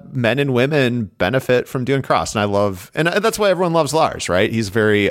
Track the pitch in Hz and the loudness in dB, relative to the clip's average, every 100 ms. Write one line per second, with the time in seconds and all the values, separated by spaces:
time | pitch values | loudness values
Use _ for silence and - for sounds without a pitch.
0 | - 135 117 131 143 120 135 151 123 120 | -8 -2 0 0 0 2 2 2 2 0
1 | 101 - 90 131 - 123 - 135 120 135 | -4 -4 -2 0 2 0 0 -4 -2 -2
2 | - 127 82 110 104 101 101 92 - - | 0 -2 -2 -2 0 0 0 -4 -8 -4
3 | 160 180 220 - 202 175 180 165 139 156 | 0 0 0 0 0 2 0 0 0 0
4 | 139 - - 90 107 113 101 110 107 104 | 0 -2 -2 0 0 0 -2 0 2 2
5 | 98 | 2